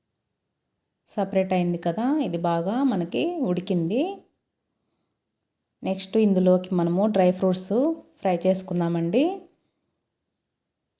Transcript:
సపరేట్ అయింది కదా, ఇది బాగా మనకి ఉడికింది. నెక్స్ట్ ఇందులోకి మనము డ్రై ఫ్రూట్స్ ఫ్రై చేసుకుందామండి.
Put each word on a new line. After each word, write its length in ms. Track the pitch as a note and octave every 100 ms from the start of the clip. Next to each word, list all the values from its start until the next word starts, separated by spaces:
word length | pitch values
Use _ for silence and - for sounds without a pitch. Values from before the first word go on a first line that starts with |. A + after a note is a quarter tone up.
| _ _ _ _ _ _ _ _ _ _ -
సపరేట్ 380 | - F#3+ F#3+ F#3 F#3
అయింది 220 | F3 E3+ F3
కదా, 180 | E3+ A#3+ D4+ A#3
ఇది 120 | E3+ E3+
బాగా 300 | E3+ E3+ A#3 C4+
మనకి 320 | A3 E3+ A#3 D4 F4 A#3
ఉడికింది. 540 | F3 F3+ F3+ E3 G#3+ F4 G4 - _ _ _ _ _ _ _ _ _ _ _ _ _ _ _ F3+
నెక్స్ట్ 280 | F#3+ - A3 G#3+
ఇందులోకి 420 | F#3 F#3 F3+ F#3 F3+
మనము 240 | E3+ F3 G#3+ G#3
డ్రై 100 | F3+ F3+
ఫ్రూట్స్ 360 | F#3+ F#3 - G#3 D4 D#4+ - _
ఫ్రై 140 | G3 F3 F#3
చేసుకుందామండి. 800 | F#3 - F3 E3+ E3+ E3+ G3 D#4+ G4 - _ _ _ _ _ _ _ _ _ _ _ _ _ _ _